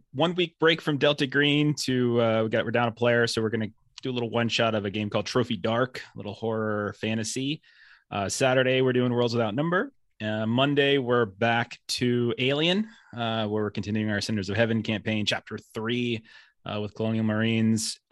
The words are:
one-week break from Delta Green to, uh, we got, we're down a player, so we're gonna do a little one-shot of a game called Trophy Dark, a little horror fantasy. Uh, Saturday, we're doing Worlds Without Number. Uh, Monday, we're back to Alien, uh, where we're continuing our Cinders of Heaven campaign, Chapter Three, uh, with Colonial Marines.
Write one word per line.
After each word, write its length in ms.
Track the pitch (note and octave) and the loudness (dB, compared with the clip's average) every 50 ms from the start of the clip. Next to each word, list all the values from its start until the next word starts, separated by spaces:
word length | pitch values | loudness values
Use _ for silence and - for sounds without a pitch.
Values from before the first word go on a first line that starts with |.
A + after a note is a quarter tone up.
| - _ - | -8 _ -2
one-week 480 | C3 D#3+ F3 F3 F3+ F3 E3 _ - | 0 0 0 0 0 -2 -4 _ 2
break 200 | D#3+ D#3+ E3+ E3 | 2 2 2 2
from 180 | - D#3+ D3 B2+ | 0 -2 0 2
Delta 280 | D3 D3 D3 - D3 | 4 2 2 2 0
Green 480 | C3 C#3 C#3+ C#3+ D3 C#3+ D3 D3 D3 C#3 - | 0 2 2 2 4 4 2 2 2 0 -2
to, 420 | - - B2+ B2+ B2 A#2+ A#2 A#2 A#2 | -2 -2 0 2 2 2 2 4 4
uh, 200 | A2+ A2 A2+ A2 | 4 4 2 0
we 40 | A2 | 2
got, 160 | A#2 A2+ - | 0 0 0
we're 60 | A#2 | 2
down 160 | A2 A#2 A#2+ | 2 2 2
a 60 | A#2 A2 | 2 0
player, 340 | - A#2 A#2+ A#2+ A#2+ A#2 | 2 2 4 4 4 4
so 160 | A#2 - A#2 A2 | 2 0 0 -2
we're 80 | G#2+ | 0
gonna 200 | A2+ A2 G#2+ F#2+ - _ _ _ - - - | -2 -2 -4 -4 -8 _ _ _ -18 -10 -8
do 100 | C3+ B2 | -6 -4
a 0 | |
little 180 | A#2+ A#2 A2+ | -4 -4 -2
one-shot 460 | A#2 A#2 A#2 A2+ - - A#2+ A2+ A2 | 0 0 0 0 2 2 2 2 2
of 80 | G#2+ G2 | 0 -2
a 60 | G2+ | -2
game 200 | F#2 G#2+ G#2+ G2+ | -4 -4 -4 -2
called 160 | - G#2+ - | -2 -2 -2
Trophy 300 | - - B2+ A#2 - A#2 | 0 0 0 0 0 -2
Dark, 440 | F2+ - A2+ A2+ B2 C3 B2+ - - - - - | -4 -2 -2 0 0 0 -2 -4 -10 -16 -16 -16
a 20 | |
little 180 | A2 G2+ G2+ G2 | -14 -12 -12 -10
horror 600 | - A2 A2+ A2 A2 G#2+ G#2+ G#2 G#2 G#2 G2 - - | -8 -6 -4 -4 -2 -2 -2 -2 -2 -4 -6 -6 -6
fantasy. 600 | - A2 A2+ A2+ A2 A2 - C3 C3+ C#3 D#3 - _ _ _ - - - - _ _ - | -4 -4 -2 -2 -4 -4 -6 -6 -4 -6 -6 -8 _ _ _ -20 -20 -20 -20 _ _ -8
Uh, 180 | G2+ G#2 G2 F#2 | -6 -4 -4 -4
Saturday, 520 | - - C3+ C3 B2+ C3+ B2+ B2+ B2+ B2+ | -2 2 2 4 4 4 4 4 4 2
we're 120 | C3 C3 B2 | 2 2 2
doing 200 | B2 B2 B2 A#2+ | 2 2 2 2
Worlds 220 | A#2+ A#2+ A#2+ A#2 | 2 0 2 2
Without 220 | A#2 A2+ G#2+ G2+ | 0 0 0 0
Number. 360 | C3+ D#3 E3+ F3+ F#3 C4+ C#4 - _ _ _ _ - G#2+ | -2 -2 0 0 0 -2 -4 -8 _ _ _ _ -8 -6
Uh, 240 | G#2+ G#2+ A2 A2 | -4 -4 -2 -2
Monday, 520 | A2 A#2 B2+ C3+ C#3+ C#3+ C#3+ C#3 C#3 C#3+ C#3 | 0 2 2 2 2 2 2 4 4 4 2
we're 260 | B2 A#2+ B2 A#2+ A#2 | 2 2 2 2 2
back 540 | G2+ F#2+ F#2+ A#2 A#2 A#2 A#2 A#2 - - - _ - | 0 0 0 0 2 2 2 0 -4 -8 -16 _ -8
to 440 | - - B2+ B2 A#2+ A#2+ A#2+ A#2+ - - | -4 -2 0 0 0 0 0 0 0 0
Alien, 500 | B2+ C3 C#3 D3 D#3+ F3 F#3 G#3 A3 A3 - - - - - | 0 0 0 2 2 2 2 0 -2 -4 -8 -20 -20 -14 -10
uh, 300 | A#2+ A#2 A2+ A2+ A2+ A2 G#2 | -6 -4 -4 -2 -2 -2 -2
where 160 | G#2 G#2+ G#2 | -2 -2 -2
we're 60 | G#2 | -2
continuing 380 | - A2 G#2 G#2+ G#2+ A2 G#2+ G#2+ | -4 -6 -6 -4 -2 -2 -2 0
our 100 | G#2 G2+ | -2 -2
Cinders 280 | - - A2 G#2 F#2+ G2+ | -2 -2 -4 -4 -2 -2
of 60 | G2 | 0
Heaven 280 | G#2+ A#2 A2 A2+ A2 G2 | 0 2 2 2 -2 -2
campaign, 420 | - A2 G2 - A2 A2 G#2+ G#2 | -2 -4 -4 -2 -4 -2 -2 -2
Chapter 320 | - A2 F#2+ - - A2 G#2+ - _ - | -2 -4 -4 -6 -10 -12 -14 -12 _ -10
Three, 480 | A2+ A2 A2+ A#2+ B2 A#2+ A#2+ A#2 G#2+ - - - - - _ _ _ - | -6 -4 -4 -2 -2 -2 -2 -4 -6 -8 -12 -20 -20 -20 _ _ _ -10
uh, 160 | - G2+ G#2+ | -8 -6 -6
with 140 | G#2 G#2 - | -6 -6 -6
Colonial 300 | - A2 A2 A2+ A2 A2 | -4 -4 -2 0 0 0
Marines. 760 | A2 G#2+ G#2+ A2 A2+ A2+ A2+ A2 A2 A2+ G#2+ - - - - _ - | 0 0 2 2 2 2 2 4 2 2 2 0 -4 -8 -10 _ -16